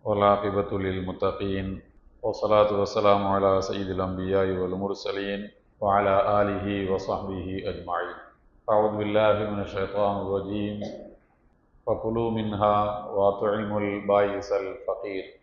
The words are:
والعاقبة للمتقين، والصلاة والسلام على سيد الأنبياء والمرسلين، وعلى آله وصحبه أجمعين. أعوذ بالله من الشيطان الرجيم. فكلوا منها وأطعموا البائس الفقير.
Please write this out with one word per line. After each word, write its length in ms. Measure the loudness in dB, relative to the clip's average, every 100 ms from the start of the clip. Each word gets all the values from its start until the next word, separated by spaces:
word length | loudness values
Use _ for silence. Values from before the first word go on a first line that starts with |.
والعاقبة 720 | 0 4 6 4 2 0 0 -2
للمتقين، 1040 | -2 -2 -4 -2 -2 -2 -4 -4 -4 -8 -14 -20 -20 _
والصلاة 580 | -6 -2 4 6 6 4
والسلام 460 | 0 4 4 4 4
على 340 | 2 4 4
سيد 280 | 0 -4 -4
الأنبياء 560 | -2 -4 -4 0 2 2 0
والمرسلين، 880 | -2 -2 -4 -6 -6 -4 -4 -6 -10 _ _ _
وعلى 640 | 2 2 4 4 4 2
آله 500 | 2 0 -2 -2 0
وصحبه 720 | -2 -2 -6 -6 -8 -6 -6 -6
أجمعين. 480 | -8 -6 -6 -6 -10 -18 _ _ _ 2
أعوذ 260 | 4 4 0
بالله 540 | 0 4 4 4 0
من 100 | -4
الشيطان 560 | -4 -4 -4 0 0 0
الرجيم. 640 | -2 -4 -2 -4 -4 -6 -10 -12 -16 -20 _ _ _ _ _ _ -4
فكلوا 440 | -4 -2 -2 -2
منها 760 | -2 -2 2 4 4 2 -4 -6
وأطعموا 720 | 2 2 2 0 0 -2 -2
البائس 720 | -2 -4 2 4 4 -2 -2
الفقير. 720 | -2 -4 -8 -6 -6 -6 -8 -10 -18